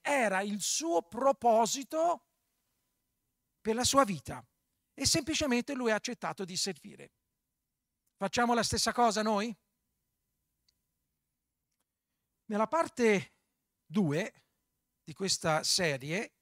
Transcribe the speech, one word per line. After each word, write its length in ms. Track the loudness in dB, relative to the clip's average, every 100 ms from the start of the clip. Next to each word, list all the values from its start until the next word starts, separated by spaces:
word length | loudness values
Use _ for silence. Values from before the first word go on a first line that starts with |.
era 400 | -2 0 2 0
il 180 | -4 -4
suo 400 | -4 -4 0 -2
proposito 1300 | -2 0 2 4 4 4 4 -2 -4 -2 0 -2 _ _ _ _ _ _ _ _ _ _ _ _ _ _
per 160 | -2
la 100 | 0
sua 200 | 2 4
vita 420 | 4 0 -8 -12 -14 _ _ _ _
e 140 | -4 0
semplicemente 680 | 0 0 -2 0 0 -2
lui 200 | -2 0
ha 20 |
accettato 500 | 0 -2 -8 -8 -8
di 140 | -8 -4
servire. 540 | -6 -6 -14 -20 -20 _ _ _ _ _ _ _ _ _ _ -8
Facciamo 360 | -4 0 2
la 100 | 2
stessa 300 | 0 0 0
cosa 300 | 2 2 2
noi? 340 | 0 0 -2 -8 _ _ _ _ _ _ _ _ _ _ _ _ _ _ _ _ _ _ _ _ _ _ _ _ _ _ _ _ -6
Nella 140 | -2 0
parte 720 | 0 -2 2 2 2 -2 _ _ _ _ _ -4
due 480 | 0 0 0 -4 -10 _ _ _ _ _ _
di 120 | -18
questa 480 | -6 -4 -2 0 0
serie 720 | 2 0 0 -2 -4 -6 -6 _